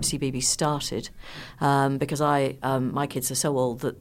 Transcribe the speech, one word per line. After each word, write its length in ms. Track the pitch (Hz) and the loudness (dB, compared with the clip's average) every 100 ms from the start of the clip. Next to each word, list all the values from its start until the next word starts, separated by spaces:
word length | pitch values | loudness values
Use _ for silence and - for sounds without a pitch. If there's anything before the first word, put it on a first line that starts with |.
C 160 | 139 143 | -4 -2
B 120 | 139 | -2
B 120 | 127 | -2
started, 640 | - - 151 147 - 110 - - - - - - | -2 0 0 0 -2 -6 -6 -12 -14 -14 -14 -2
um, 360 | 143 139 139 139 | 2 4 4 2
because 240 | 147 143 | 0 2
I, 380 | 147 143 135 131 | 2 4 2 0
um, 300 | 131 135 127 | 0 0 0
my 140 | 110 143 | 0 -2
kids 240 | 135 127 | -2 -2
are 40 | |
so 240 | 131 160 139 | 0 0 2
old 220 | 127 117 | 0 0
that 160 | 135 - | -4 -4